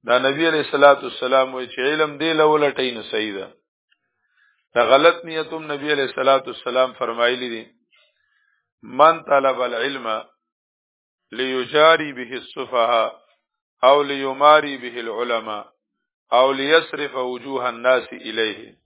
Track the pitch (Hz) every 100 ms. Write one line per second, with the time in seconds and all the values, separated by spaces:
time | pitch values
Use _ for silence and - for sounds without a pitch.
0 | 117 123 135 143 165 156 - 143 143 139
1 | 127 - 127 135 131 131 123 127 131 156
2 | 151 143 160 160 156 151 143 139 131 117
3 | 104 110 107 98 95 _ _ _ _ _
4 | _ _ _ _ _ _ _ 120 113 135
5 | 165 175 165 160 156 160 156 143 147 143
6 | 131 - 131 135 131 117 123 127 127 113
7 | 117 117 120 123 123 113 113 _ _ _
8 | _ _ _ _ _ _ _ _ 113 131
9 | 156 165 - 139 135 120 123 120 127 135
10 | 117 110 - _ _ _ _ _ _ _
11 | _ _ _ 110 131 131 120 151 156 165
12 | 151 127 117 127 - - 127 127 117 117
13 | 110 - _ _ _ _ _ _ 127 143
14 | 143 139 135 135 147 151 147 135 120 120
15 | 117 110 120 117 107 104 - _ _ _
16 | _ _ _ 120 131 135 139 160 156 147
17 | 143 127 127 127 135 135 123 117 123 127
18 | 110 123 107 110 110 98 117 _